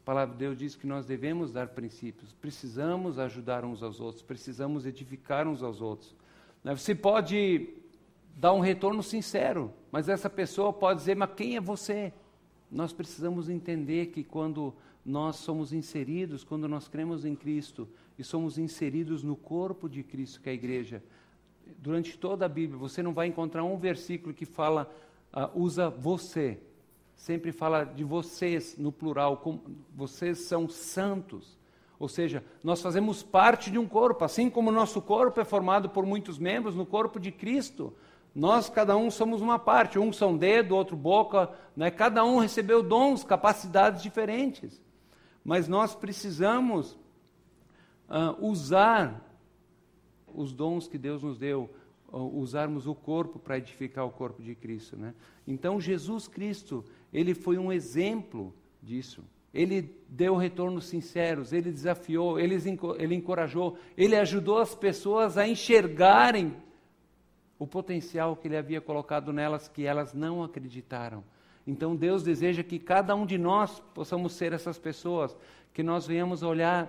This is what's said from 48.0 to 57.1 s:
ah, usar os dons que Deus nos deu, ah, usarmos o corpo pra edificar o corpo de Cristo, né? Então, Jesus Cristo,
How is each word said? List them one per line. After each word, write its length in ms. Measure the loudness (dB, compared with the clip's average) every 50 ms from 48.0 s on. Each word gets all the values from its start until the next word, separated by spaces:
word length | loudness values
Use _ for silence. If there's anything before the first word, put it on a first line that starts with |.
| _ -6
ah, 260 | -2 0 0 0 -2 -2
usar 800 | -2 -2 -2 -2 0 4 6 8 8 8 6 6 4 0 -2 -8 -14 -20 -20 _ _ _ _ _ _ _ _ _ _ _ _ _ _ _ _ _ _ -16
os 200 | -10 -8 -8 -8
dons 340 | -6 -4 -2 -2 -2 -2 -4
que 100 | -6 -10
Deus 260 | -8 -6 -6 -6 -4
nos 160 | -6 -8 -6 -6
deu, 320 | -4 -2 -2 -2 -4 -6 -12 -20 -20 _ _ _ _ -14
ah, 40 | -10
usarmos 720 | -8 -8 -6 -4 -6 -6 -4 -2 -2 -2 -2 -4 -4 -6
o 80 | -6 -8
corpo 440 | -8 -6 -4 -2 -2 -2 -4 -6 -12
pra 200 | -8 -6 -6 -6
edificar 480 | -6 -8 -10 -10 -10 -8 -6 -6 -6
o 40 | -6
corpo 320 | -6 -8 -10 -10 -10 -12
de 120 | -12 -14 -14
Cristo, 420 | -12 -10 -10 -10 -10 -12 -14 -14
né? 180 | -14 -12 -14 -14 -16 -20 -20 -20 _ _
Então, 340 | -8 -8 -4 -2 -2 -2 -2
Jesus 480 | -2 -2 -4 -4 -4 -6 -8 -8 -8 -10
Cristo, 560 | -10 -8 -6 -6 -6 -8 -10 -10 -10 -10 -10 -12 -20 -20 -20 _